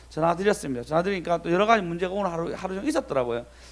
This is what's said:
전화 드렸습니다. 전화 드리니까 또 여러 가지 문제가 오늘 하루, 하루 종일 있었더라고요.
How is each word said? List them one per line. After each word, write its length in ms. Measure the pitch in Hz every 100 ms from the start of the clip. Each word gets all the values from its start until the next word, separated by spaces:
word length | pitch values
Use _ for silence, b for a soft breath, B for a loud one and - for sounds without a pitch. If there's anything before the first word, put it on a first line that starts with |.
| b
전화 260 | - 165 175
드렸습니다. 480 | 202 - 156 127
전화 180 | 123 156
드리니까 380 | 185 196 160 170
또 100 | 170
여러 140 | 175
가지 180 | 214 226
문제가 300 | 175 170 180
오늘 180 | 196 196
하루, 220 | 170 -
하루 200 | - 185
종일 160 | 190 269
있었더라고요. 560 | 302 - 139 120 117 120 b b